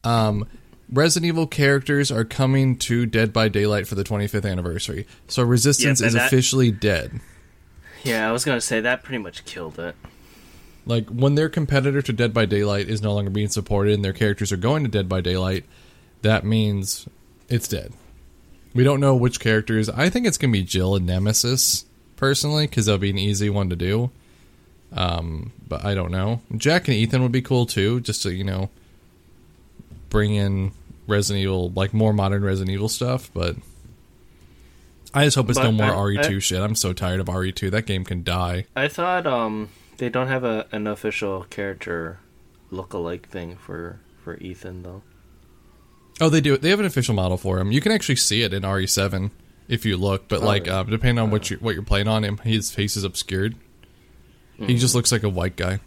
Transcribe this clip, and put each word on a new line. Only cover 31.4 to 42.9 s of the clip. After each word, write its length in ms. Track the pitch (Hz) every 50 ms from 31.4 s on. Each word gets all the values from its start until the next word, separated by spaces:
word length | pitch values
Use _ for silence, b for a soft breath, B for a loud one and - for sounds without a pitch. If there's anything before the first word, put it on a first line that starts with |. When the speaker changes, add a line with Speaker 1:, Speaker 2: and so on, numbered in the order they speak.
Speaker 1:
Evil, 300 | 95 95 95 92 90 87 92
like, 180 | 95 98 98
more 200 | - 107 110 110
modern 320 | 104 104 98 98 101 101 101
Resident 260 | 98 95 95 95 92
Evil 160 | 95 98 104 110
stuff, 400 | - - 123 123 127 127 - - -
but 220 | 90 85 85 - - - - - - - - - - - - - _ - - b b b b b b b b b b b b b b b - -
I 100 | 135 147
just 120 | 147 135
hope 120 | 135 120 101
it's 80 | 120 131
Speaker 2:
But 60 | 131
Speaker 1:
no 80 | 113
more 140 | 110 107 107
Speaker 2:
I, 80 | 107 90
Speaker 1:
R 160 | 95 101 101
E 60 | 101 120
two 140 | 147 160 98
Speaker 2:
I 40 | 98
Speaker 1:
shit. 200 | 95 - 92 92
I'm 140 | 98 107 110
so 180 | - - 92
tired 280 | 92 - 101 90 90 95
of 80 | 92 92
R 160 | 90 95 92
E 80 | 95
two. 180 | 92 - 101 95
That 160 | 98 110 113
game 180 | 110 98 92 92
can 180 | - 92 87
die. 440 | 87 90 87 90 90 87 87 90 95 _ -
Speaker 2:
I 140 | 131 139 147
thought, 380 | - - 175 180 180 180 170
um, 440 | 151 127 120 113 110 107 107 107 95 B B B B B -
they 100 | 127 123
don't 200 | 117 127 127 131
have 160 | 131 127 123
a, 220 | 120 110 107 - -
an 140 | - 107 104
official 600 | 107 104 - - 107 104 - 110 101 95 92 92 -
character 720 | - - 101 98 95 - - - 87 85 82 82 90 - _ _ _ - - _ _ _ _ -
look-alike 580 | 92 92 92 95